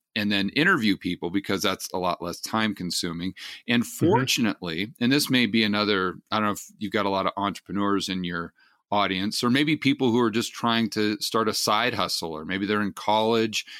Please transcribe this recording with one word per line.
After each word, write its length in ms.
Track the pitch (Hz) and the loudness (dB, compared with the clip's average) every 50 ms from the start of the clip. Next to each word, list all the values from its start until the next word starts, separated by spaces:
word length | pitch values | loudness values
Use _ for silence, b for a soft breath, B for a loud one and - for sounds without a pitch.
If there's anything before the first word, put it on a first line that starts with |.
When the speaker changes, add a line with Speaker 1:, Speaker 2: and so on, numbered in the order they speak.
| _ _ - | _ _ -6
Speaker 1:
and 160 | 110 104 104 | -2 0 0
then 180 | 104 98 98 101 | 2 2 0 0
interview 480 | - 131 160 185 190 156 110 107 95 | 0 2 2 4 4 2 4 2 0
people 320 | - - 92 87 87 - 87 | 0 0 -4 -4 -4 -4 -2
because 320 | 85 101 98 - 101 92 | -2 -2 -2 0 -2 0
that's 260 | 87 98 92 - - - - | 0 -2 -2 -2 -6 -6 -4
a 60 | 90 | -2
lot 200 | 90 90 85 - | -2 -2 -2 -2
less 200 | 80 85 82 - | -4 -8 -8 -8
time 340 | - - - 113 110 107 98 | -8 -2 0 0 0 0 -2
consuming." 600 | - 92 87 82 - - 87 82 85 87 92 - B B B B B B | -4 -6 -6 -4 -4 -4 -4 -4 -4 -6 -6 -8 B B B B B B
And 160 | - 120 120 113 | 0 0 0 0
Speaker 2:
Mm-hmm. 240 | - - - - | -2 -2 0 2
Speaker 1:
fortunately, 840 | 165 202 226 131 123 - - 120 107 - - 92 87 80 82 101 110 - - | 4 4 4 2 0 0 2 2 0 0 -2 -6 -6 -4 -4 -4 -6 -4 -2
and 120 | 120 120 | 0 2
this 180 | 139 147 143 - | 2 2 2 2
may 160 | 131 127 120 | 2 2 2
be 180 | 107 101 113 110 | 2 2 2 2
another, 520 | 104 101 104 104 101 107 95 92 92 85 - - - | 2 2 0 2 2 2 2 2 0 -4 -6 -8 -4
I 60 | 101 | -2
don't 80 | 107 107 | 0 0
know 80 | 104 98 | 0 -2
if 120 | - - - - - | -2 -8 -16 -12 -10
you've 120 | 107 101 | -8 -2
got 140 | 92 110 101 | 0 0 2
a 40 | 101 | 2
lot 180 | 98 95 95 | 2 0 0
of 60 | 92 - | 0 -2
entrepreneurs 720 | - 98 101 90 - _ - 90 98 101 101 101 98 87 - | -2 -2 -2 -4 -4 _ -6 -4 -2 0 2 2 0 0 -2
in 140 | 95 92 90 | -4 -4 -4
your 300 | 87 87 85 85 85 b b b b b b b - | -4 -4 -6 -8 -8 b b b b b b b -2
audience, 520 | 101 104 101 92 95 92 98 107 110 - - | 0 2 2 2 0 0 -2 -2 -2 0 2
or 60 | 120 | 2
maybe 260 | 120 139 151 147 156 | 4 4 4 2 2
people 360 | 147 - 135 139 - 135 123 | 2 2 2 2 2 2 4
who 80 | 110 123 | 4 4
are 100 | 120 113 | 4 4
just 240 | 98 117 113 - - | 2 0 -2 -4 -6
trying 340 | - - 120 113 113 113 | -2 0 0 2 2 2
to 300 | 104 - 110 107 107 104 101 | 0 0 0 0 0 0 -2
start 300 | - - - 113 110 110 | -4 -2 0 0 0 0
a 40 | 104 | 0
side 420 | - - - 107 107 117 123 120 | 0 0 2 2 2 2 0 0
hustle, 360 | 104 107 98 - - 92 82 | -2 -2 -2 -2 -4 -6 -6
or 140 | 80 76 80 | -8 -8 -8
maybe 220 | 80 92 95 101 | -6 -4 -4 -2
they're 160 | 98 107 104 104 | 0 0 0 0
in 100 | 98 87 | -2 -4
college 720 | - - - 107 110 110 110 117 113 113 113 104 - - B B | -6 -2 0 0 2 2 2 2 2 2 0 -2 -6 -8 B B